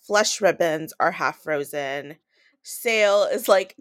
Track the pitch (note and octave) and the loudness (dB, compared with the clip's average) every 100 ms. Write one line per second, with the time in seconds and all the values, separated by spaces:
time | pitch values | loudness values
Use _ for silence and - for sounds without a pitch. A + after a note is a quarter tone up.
0 | - G#3 G#3+ - F#3+ E3 E3+ D#3 D#3 - | -2 0 0 0 0 2 -2 -2 -8 -2
1 | D#3+ F3+ C#3 - D#3 D3 C#3+ D3 C3+ C#3+ | -2 0 -4 -4 -6 -6 -4 -8 -8 -8
2 | C#3+ D3+ _ _ _ _ - - A#3 A3 | -12 -18 _ _ _ _ -16 -6 -2 2
3 | G#3 G3+ F#3+ G#3+ A3+ F#3+ F#3+ - | 4 4 2 0 2 2 2 -8